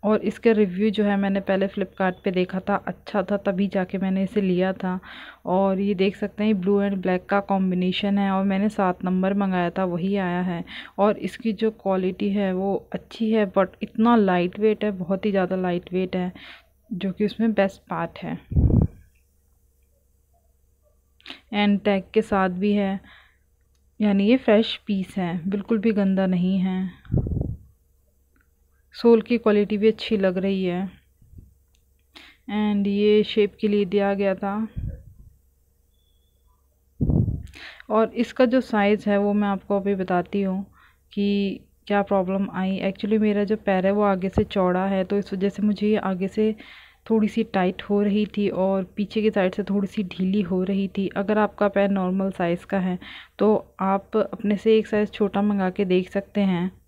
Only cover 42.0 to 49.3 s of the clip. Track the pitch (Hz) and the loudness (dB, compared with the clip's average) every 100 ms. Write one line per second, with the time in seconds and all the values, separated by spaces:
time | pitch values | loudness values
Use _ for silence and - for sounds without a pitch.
42 | 202 196 185 196 196 170 190 190 196 190 | 2 0 0 -2 -2 -4 -4 -2 -4 -4
43 | 208 220 208 208 202 214 - 190 185 202 | -2 2 2 0 0 -2 0 2 2 2
44 | 202 190 185 185 208 208 180 180 190 196 | 2 0 -2 -2 -2 0 0 2 0 -2
45 | 185 202 196 196 202 196 208 202 208 214 | -2 -2 -4 -4 -4 -2 -2 0 0 0
46 | 190 190 190 208 214 214 - - - _ | 0 -4 -4 0 -2 -2 -10 -20 -20 _
47 | - 226 214 226 220 196 180 185 - 202 | -2 2 2 0 -2 0 0 -2 -2 0
48 | 208 202 208 - 202 - 190 196 190 - | 2 0 -2 -2 -2 0 0 0 -4 -6
49 | 202 220 214 | -4 0 0